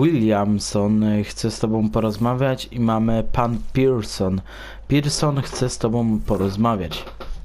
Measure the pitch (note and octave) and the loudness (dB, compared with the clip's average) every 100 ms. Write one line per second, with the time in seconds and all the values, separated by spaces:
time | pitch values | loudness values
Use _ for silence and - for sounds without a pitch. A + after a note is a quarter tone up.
0 | D3+ D#3 A2 G#2 G#2 G#2 - G#2 G2+ G#2+ | 4 4 4 4 2 0 0 0 2 4
1 | G#2+ G#2 G2+ - A2+ G#2+ A2+ A2 G#2+ A2 | 4 2 -2 -4 -4 -2 0 0 0 0
2 | G#2+ G2+ A#2+ B2+ C3+ C3 - B2 A#2 A2 | 0 0 0 0 0 -2 -6 -2 0 2
3 | A2+ A2+ - - A#2+ A2+ - - C3 B2 | 2 2 2 2 0 -2 -2 2 2 2
4 | G#2 - F#2+ F#2+ - - - - - C#3+ | -2 -2 0 0 -4 -14 -16 -12 -2 0
5 | C#3+ - D3+ C3+ A#2+ - B2 - A#2 A#2 | 0 0 0 0 -4 -4 -4 -2 -2 0
6 | A#2 G#2+ - G2+ F#2+ G2 A#2 G#2+ D#2+ - | 0 0 0 0 0 2 0 0 -4 -8
7 | - - - - | -10 -12 -10 -6